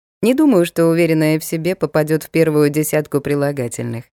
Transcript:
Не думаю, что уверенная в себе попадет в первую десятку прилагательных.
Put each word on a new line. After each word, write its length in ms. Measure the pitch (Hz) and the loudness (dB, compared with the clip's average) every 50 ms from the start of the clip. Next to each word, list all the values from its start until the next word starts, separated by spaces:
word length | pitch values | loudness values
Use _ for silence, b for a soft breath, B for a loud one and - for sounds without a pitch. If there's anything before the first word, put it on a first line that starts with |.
| _ _ _ _ | _ _ _ _
Не 140 | - 220 254 | 0 0 2
думаю, 320 | 269 320 294 247 180 170 | 2 4 4 4 4 2
что 200 | 175 - - 170 | 0 0 0 2
уверенная 520 | 165 165 165 170 160 160 156 156 151 156 156 | 2 2 2 2 2 2 2 2 2 0 -2
в 60 | - | -2
себе 320 | - - 165 160 170 190 | -4 -6 -4 -4 -4 -4
попадет 480 | - - 147 - 156 151 151 156 156 - | -4 -4 -2 0 0 0 0 -2 -4 -4
в 60 | - | -2
первую 400 | - 165 160 160 151 151 151 147 | 0 0 2 2 2 2 2 2
десятку 500 | 147 151 156 - - 151 151 - - 143 | 2 0 -2 -2 -2 -4 -2 -2 -4 -4
прилагательных. 840 | - 143 143 143 143 143 143 139 123 120 - - 123 120 117 117 120 _ | -2 -2 -2 -2 -2 -2 -2 -4 -6 -6 -6 -8 -8 -8 -8 -10 -12 _